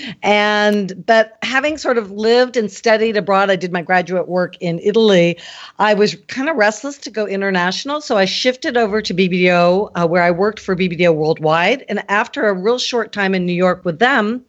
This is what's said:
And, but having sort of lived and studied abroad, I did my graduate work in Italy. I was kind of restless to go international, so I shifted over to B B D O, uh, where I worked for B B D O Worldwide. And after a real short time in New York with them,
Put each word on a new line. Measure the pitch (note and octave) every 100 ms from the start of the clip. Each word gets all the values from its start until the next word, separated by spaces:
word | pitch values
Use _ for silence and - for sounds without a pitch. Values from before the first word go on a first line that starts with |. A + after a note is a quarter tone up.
| C4 -
And, | G3 G#3 G#3 G#3 G#3 G#3 F#3 - -
but | A3+ A3 -
having | A3 C4 D4 D#4
sort | - A#3
of | G3
lived | G3+ A3+ A#3+ B3 A#3+
and | G#3
studied | - A#3 A3 A3+ G#3
abroad, | F3 F#3+ G3
I | F#3+
did | F3+
my | F3
graduate | D#3+ F#3 E3+ F3+ E3+
work | F3+ F3+ -
in | F3 E3
Italy. | G#3 G#3+ A3 F#3 E3+ E3+ - - - -
I | G#3 G#3
was | G#3 - _
kind | B3+ C#4+
of | D4
restless | G#3 G#3+ C#4 C#4+
to | C#4+
go | A3 G3+
international, | G3 G3 F#3 F3+ F#3 C#4 D4+
so | D4 A3
I | F#3+
shifted | - B3+ B3+ D#4+ A#3+
over | G#3+ G#3+
to | G#3
B | F3+ F#3+
B | F3+
D | F3+
O, | F3 F3 F#3 G#3 F3
uh, | E3+
where | F3
I | F3
worked | E3+ G#3 G#3
for | - F3+
B | F#3
B | D#3+
D | F3
O |
Worldwide. | D#3 D#3 D#3 D#3 D#3+ F3+ C4 -
And | G3+ -
after | G3+ A3+ C#4+ G#3+
a |
real | F#3 G3 B3
short | - A#3+ G#3+
time | G#3 G3
in | F#3+ F3+
New |
York | F3 F#3 F3+ F3+
with | D#3
them, | B3 C4+ G#3 B3